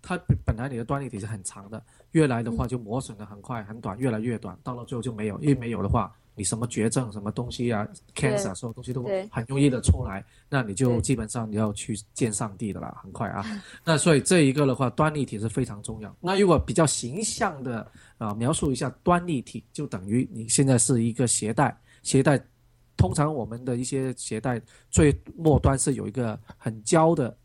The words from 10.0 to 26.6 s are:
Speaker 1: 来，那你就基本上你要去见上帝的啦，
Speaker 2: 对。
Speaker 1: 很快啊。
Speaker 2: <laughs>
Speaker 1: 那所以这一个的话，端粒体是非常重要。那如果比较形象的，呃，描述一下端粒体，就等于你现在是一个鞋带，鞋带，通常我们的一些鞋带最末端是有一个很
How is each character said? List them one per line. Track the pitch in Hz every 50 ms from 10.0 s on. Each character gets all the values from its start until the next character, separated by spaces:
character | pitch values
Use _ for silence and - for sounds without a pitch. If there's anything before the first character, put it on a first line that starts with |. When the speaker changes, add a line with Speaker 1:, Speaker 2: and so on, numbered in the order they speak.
| 104
Speaker 1:
来， | 104 95 98 98 _ _ _ _ _
那 | 147 135
你 | 120 104 98
就 | 92 131 123 120 113
基 | - - 135
本 | 117 110 110
上 | - 123 113 107
你 | 104
要 | 107 110 107
去 | 101 - - - 110 98 - _ _
见 | - 131 113 107
上 | - 120 107 98
帝 | - 117 101 87
的 | 90
啦， | - - -
Speaker 2:
对。 | - -
Speaker 1:
很 | 95 -
快 | - 117 -
啊。 | - 98 101 110 - 196 -
Speaker 2:
<laughs> | - - - _
Speaker 1:
那 | 165 160
所 | 139 - 175 156
以 | 135
这 | - - 185 175
一 | 151 135
个 | 127 147 147
的 | 135 123
话， | - 135 120
端 | - - 156 156 151
粒 | 151 127
体 | - - 101
是 | 107
非 | 113 - 139 127
常 | - 104 101
重 | - - - 107
要。 | 107 101 - _
那 | - 175 196
如 | 190 202
果 | 180 160 123
比 | - - 226
较 | 175 160
形 | 139 - - - 117 135 196 226
象 | - - - 233 196 160 139 127
的， | 131 117 110 - - _ - - - _
呃， | _ 113 107 101
描 | 110 117 135
述 | 160 - 185 147 131
一 |
下 | - 147 127 - _ _
端 | 180 175 175 175
粒 | 175 160 123
体， | - - - 113 - _
就 | _ - 147
等 | 139 - 98 90
于 | 101 107 123 131 - -
你 | 117 113 113
现 | - - 139
在 | 135 127
是 | 117 - - 135 117
一 | 113 117 110
个 | - 131
鞋 | 117 - - 110 104 113
带， | - 143 117 - _ _ _ _ _
鞋 | _ - - 135
带， | 131 160 143 123 - _ _ _ _ _ _ _ _ _ _
通 | - - 185 -
常 | - 147 151 156
我 | 135 107
们 | 101 113 117 127
的 | 127 123
一 | 120 127
些 | 123 143 135 131 131 123
鞋 | - - - 110 110
带 | 107 135 123 113 - _ - - _ _
最 | - - 160 147 143 - - - -
末 | - 165 156 139
端 | 127 - 139 135 131
是 | - 151 135
有 | 110 101
一 | 104
个 | 101 127 123 113 107 - - - -
很 | _